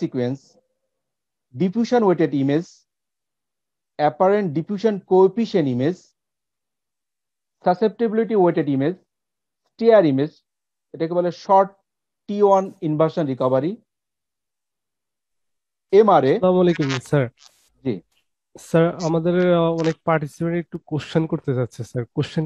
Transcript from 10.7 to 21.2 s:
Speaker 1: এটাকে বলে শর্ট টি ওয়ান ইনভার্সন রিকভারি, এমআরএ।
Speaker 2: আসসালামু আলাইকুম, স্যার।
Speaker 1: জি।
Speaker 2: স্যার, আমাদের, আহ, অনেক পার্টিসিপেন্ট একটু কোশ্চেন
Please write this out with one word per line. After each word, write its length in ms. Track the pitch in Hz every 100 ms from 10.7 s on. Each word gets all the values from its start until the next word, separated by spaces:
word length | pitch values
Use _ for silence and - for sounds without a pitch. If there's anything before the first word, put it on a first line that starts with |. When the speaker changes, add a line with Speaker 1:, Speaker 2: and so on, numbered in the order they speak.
| _ _
Speaker 1:
এটাকে 200 | 135 160 175
বলে 120 | 175 165 -
শর্ট 240 | 196 196 - _ _ _ _ -
টি 100 | 208 202
ওয়ান 160 | 196 190 - 160
ইনভার্সন 360 | 151 160 170 147
রিকভারি, 400 | 131 127 131 151 226 _ _ _ _ _ _ _ _ _ _ _ _ _ _ _ _ _ _ _ _ _ 196
এমআরএ। 340 | 220 170 131 170
Speaker 2:
আসসালামু 260 | 185 180
আলাইকুম, 240 | 180 160 143 131 -
স্যার। 160 | 147 123 - _ _ _ _ 131
Speaker 1:
জি। 100 | 95 - _ _ _ _ - -
Speaker 2:
স্যার, 180 | 165 170 170 165
আমাদের, 280 | 165 165 175 180 170
আহ, 140 | 165 165
অনেক 140 | 160 160 -
পার্টিসিপেন্ট 460 | 160 147 - 165 175
একটু 140 | 165 170 -
কোশ্চেন 340 | 156 - 165